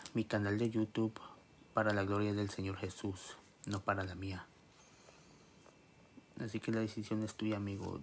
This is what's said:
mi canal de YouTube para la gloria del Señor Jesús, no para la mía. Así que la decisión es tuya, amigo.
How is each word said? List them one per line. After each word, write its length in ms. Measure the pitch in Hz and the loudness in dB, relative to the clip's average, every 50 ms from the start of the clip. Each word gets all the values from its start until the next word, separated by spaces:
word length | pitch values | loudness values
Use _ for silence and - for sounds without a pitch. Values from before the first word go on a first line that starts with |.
| - - | -10 -2
mi 120 | - 117 107 | 0 0 2
canal 340 | - - 104 101 101 104 107 | 2 2 2 4 4 4 4
de 100 | 120 113 | 2 2
YouTube 500 | 113 110 107 107 - 113 113 110 113 - - - - - - - - - - - | 4 2 2 2 2 2 2 2 0 -6 -12 -16 -18 -20 -20 -20 -20 -20 -20 0
para 220 | - 113 107 107 104 | 2 4 4 4 4
la 100 | 101 95 | 4 4
gloria 300 | 98 101 101 104 104 101 | 2 2 2 4 2 2
del 160 | 104 104 95 | 2 0 0
Señor 260 | - - 95 95 95 | -2 -2 -2 -2 -2
Jesús, 600 | - 101 92 - - - 101 95 - - - - - - - - - - | -4 -4 -6 -4 -4 -4 -4 -4 -4 -8 -12 -12 -14 -18 -20 -18 -10 -6
no 160 | 104 101 98 | -4 -4 0
para 240 | - - 98 98 95 | 0 0 0 0 -2
la 100 | 92 87 | -4 -6
mía. 320 | 92 98 98 95 90 - - - - - - - - - - - - - - - - - - - - - - - - - - - - - - - - - - - - - - - - | -6 -6 -6 -6 -6 -10 -14 -20 -20 -20 -20 -20 -20 -20 -20 -20 -20 -20 -20 -20 -20 -20 -20 -20 -20 -20 -20 -20 -20 -20 -20 -20 -20 -20 -20 -20 -20 -20 -20 -20 -20 -20 -12 -6 -4
Así 200 | - 107 - 107 | -4 -2 -2 -2
que 120 | - - | 0 0
la 80 | 113 113 | 2 2
decisión 420 | 113 107 - 113 107 - 110 107 | 2 0 -2 -4 -4 -2 -2 0
es 120 | 110 107 - | 0 -2 -2
tuya, 220 | - 110 110 107 | -2 0 0 0
amigo. 420 | 101 101 101 98 98 92 92 90 - | 0 0 -2 -4 -4 -4 -6 -6 -6